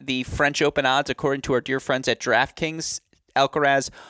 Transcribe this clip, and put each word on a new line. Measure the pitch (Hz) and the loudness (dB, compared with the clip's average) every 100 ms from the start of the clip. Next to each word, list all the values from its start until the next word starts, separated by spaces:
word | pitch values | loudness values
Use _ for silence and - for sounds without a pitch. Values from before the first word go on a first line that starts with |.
| 135 | -6
the | 127 | -4
French | 123 - 143 - | -4 0 0 2
Open | 147 - 131 | 0 2 2
odds, | 135 139 | 2 0
according | - 147 139 | -2 -2 -2
to | - | 0
our | 123 | -2
dear | - 135 | 0 -4
friends | - 135 131 | -2 -2 0
at | 117 | -2
DraftKings, | 123 113 139 - 160 160 - - _ _ _ | 2 2 2 -2 -6 -6 -8 -8 _ _ _
Alcaraz, | 135 139 156 143 139 - - - | 0 0 2 2 2 0 -10 -14